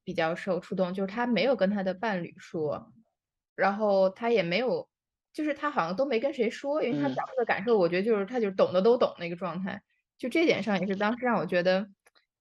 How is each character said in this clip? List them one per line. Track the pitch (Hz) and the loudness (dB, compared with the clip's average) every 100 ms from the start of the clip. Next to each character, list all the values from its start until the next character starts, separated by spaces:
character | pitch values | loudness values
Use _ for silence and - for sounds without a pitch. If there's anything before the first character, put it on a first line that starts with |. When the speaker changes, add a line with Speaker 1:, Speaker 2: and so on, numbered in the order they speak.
Speaker 1:
比 | - | -8
较 | 175 160 175 | -2 -2 -2
受 | - 175 | -2 -4
触 | - 190 | -4 -2
动， | 180 | -2
就 | 190 | -2
是 | 190 | -4
他 | 214 247 | -2 0
没 | 214 | 2
有 | 233 254 | 2 2
跟 | 190 | 2
他 | 202 | 0
的 | 190 | -2
伴 | 185 233 190 | -2 -2 -2
侣 | 170 180 | -6 -12
说， | - 175 151 82 - - _ _ _ _ _ - | -10 -4 -4 -4 -8 -20 _ _ _ _ _ -2
然 | 190 202 | 0 2
后 | 214 196 190 | 2 4 4
他 | 190 233 | 2 0
也 | 233 | 2
没 | 170 180 | 2 0
有， | 247 165 - _ _ _ _ | 0 -2 -6 _ _ _ _
就 | - | -6
是 | 302 | -4
他 | 294 294 | -2 -2
好 | 277 165 | -2 -2
像 | 190 | 0
都 | 277 | 0
没 | 226 | 0
跟 | 269 | 0
谁 | 311 220 | 0 -2
说， | - 277 285 | -2 -4 -2
因 | 240 | 0
为 | 285 | 0
他 | 285 | -2
表 | - - | -2 -4
述 | 262 | -2
的 | 226 | -2
感 | 180 | -2
受， | 208 220 | 2 4
Speaker 2:
嗯。 | |
Speaker 1:
我 | 170 | 4
觉 | 175 | 2
得 | |
就 | 214 214 | 0 0
是， | 196 | 0
他 | 247 | -2
就 | 208 | -2
懂 | 196 180 | 2 2
的 | 180 | 4
都 | 208 247 | 4 4
懂 | 214 - | 2 -2
那 | 170 | -8
个 | 175 | -6
状 | 185 165 | -6 -6
态。 | 190 - _ _ _ - | -6 -8 _ _ _ -10
就 | 254 | -2
这 | 320 330 | 2 2
点 | 180 | 2
上 | 220 196 | 0 -2
也 | 190 | 0
是 | 196 | 0
当 | 208 240 | -2 0
时 | 247 | 0
让 | 208 | 0
我 | 170 | 2
觉 | 185 | 2
得， | 175 190 202 _ _ _ _ _ | 2 2 -2 _ _ _ _ _